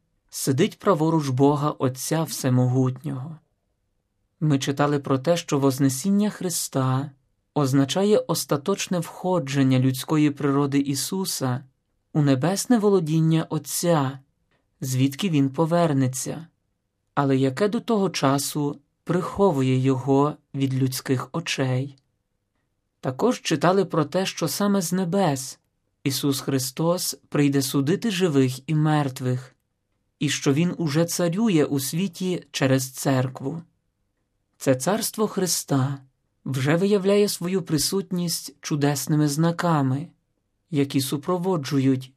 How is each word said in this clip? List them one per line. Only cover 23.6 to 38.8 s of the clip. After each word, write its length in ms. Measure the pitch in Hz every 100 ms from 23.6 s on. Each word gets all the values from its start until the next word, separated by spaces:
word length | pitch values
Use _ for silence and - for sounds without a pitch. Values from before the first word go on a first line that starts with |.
| 165 196 180
про 200 | 160 151
те, 200 | 185 190
що 220 | - 165
саме 340 | - 208 196
з 120 | 165
небес 680 | 185 180 196 180 135 131 - _ _ _ _
Ісус 360 | 139 131 143 135
Христос 760 | - 135 131 - 165 180 - - _
прийде 320 | 156 143 139
судити 500 | 131 147 139 190 233
живих 580 | 180 185 139 131 131 -
і 60 | 156
мертвих, 800 | 156 151 139 131 127 127 - _ _ _ _ _ _ -
і 100 | 143
що 240 | - -
Він 200 | 139 180 -
уже 280 | 165 147 170
царює 600 | - 175 180 233 165 139
у 140 | 139
світі 640 | 131 165 196 - 185 175 -
через 400 | - 135 131 131
церкву. 680 | - 147 131 127 - 135 165 - _ _ _ _ _ _ _ _ -
Це 180 | - 131
царство 520 | 175 214 - - 208
Христа 720 | 196 180 - - 139 131 139 - _ _ _ -
вже 300 | 131 135 170
виявляє 540 | 196 202 190 202 202
свою 320 | - 175 190
присутність 960 | 175 156 - 196 190 180 175 - - -
чудесними 680 | - 151